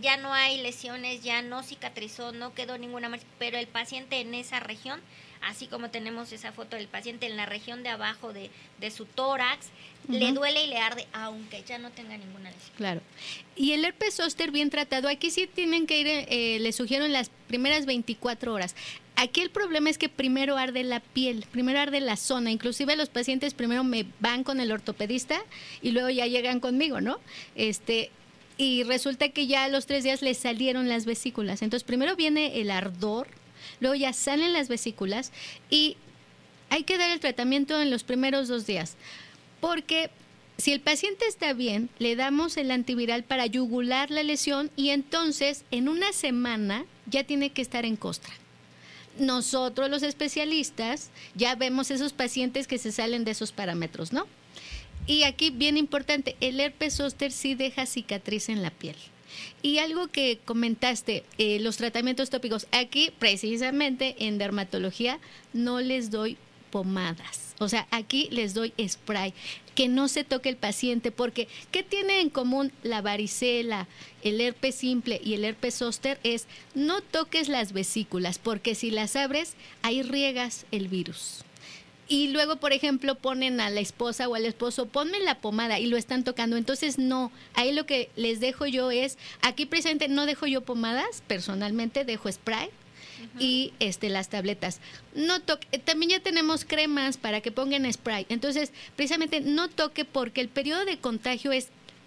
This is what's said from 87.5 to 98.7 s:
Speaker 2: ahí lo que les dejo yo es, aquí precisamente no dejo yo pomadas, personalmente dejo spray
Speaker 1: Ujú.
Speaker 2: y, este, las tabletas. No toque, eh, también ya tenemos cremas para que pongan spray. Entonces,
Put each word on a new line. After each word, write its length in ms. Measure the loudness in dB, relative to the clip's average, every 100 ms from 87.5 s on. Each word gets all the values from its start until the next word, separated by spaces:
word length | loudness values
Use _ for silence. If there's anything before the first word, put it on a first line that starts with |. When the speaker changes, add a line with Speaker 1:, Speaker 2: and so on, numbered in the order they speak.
Speaker 2:
ahí 180 | 0 2
lo 140 | 2 2
que 240 | 0 0 -2
les 240 | 0 2
dejo 260 | 0 0 0
yo 240 | 2 2
es, 260 | 2 0 -4 -14 0
aquí 260 | 2 2 0
precisamente 400 | 0 2 2 2
no 160 | 2 2
dejo 220 | 0 0
yo 140 | 0
pomadas, 640 | 0 -2 0 0 -2 -4 -4
personalmente 760 | -4 -2 -2 -2 -2 -2 -2
dejo 260 | -2 -2 -4
spray 360 | -4 -2 -2 -2
Speaker 1:
Ujú. 720 | -10 -20 -20 -18 -16 -14 -2
Speaker 2:
y, 340 | 2 2 0 -2
este, 300 | -2 0 -2
las 180 | -2 -4
tabletas. 520 | -4 -4 -2 -4 -6 -12 -20 -10 -2
No 240 | 0 2
toque, 240 | 0 -2 -2
eh, 80 | -2
también 320 | 0 2 2
ya 80 | 2
tenemos 460 | 2 2 2 2 0
cremas 500 | 0 2 2 0 -2
para 240 | -2 -2
que 120 | -2
pongan 380 | -2 0 2 0
spray. 340 | -2 -2 -4 -2
Entonces, 460 | -2 0 0 -2